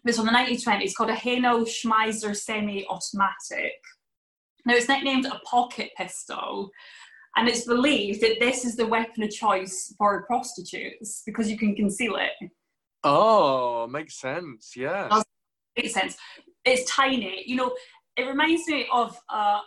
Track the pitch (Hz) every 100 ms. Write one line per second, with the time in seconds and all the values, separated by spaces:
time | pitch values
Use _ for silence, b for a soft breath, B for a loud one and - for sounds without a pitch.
0 | 240 233 220 240 254 240 240 202 190 -
1 | 226 226 240 247 247 233 226 - 226 220
2 | 220 214 214 202 - 214 208 196 - 190
3 | - 202 190 - - 175 - - - _
4 | _ _ _ _ _ _ 240 240 240 269
5 | 277 262 254 214 - 247 240 - - -
6 | 175 - - - 190 202 196 B B B
7 | B B B 214 233 233 240 240 285 240
8 | 202 220 226 220 240 262 240 233 220 226
9 | 233 226 208 - 190 190 190 - - -
10 | 208 190 - 240 - - 175 - 196 -
11 | 214 - - 220 214 214 208 202 202 -
12 | 233 185 185 - 180 - _ _ _ _
13 | 147 147 220 208 147 131 123 120 117 143
14 | 156 - 131 156 170 113 - 123 135 196
15 | 143 214 - _ _ _ _ 240 226 190
16 | 185 - B B B _ 254 254 - -
17 | 269 262 190 190 - 254 254 B B B
18 | _ - 254 269 311 330 330 285 233 247
19 | 202 - - 185 208 208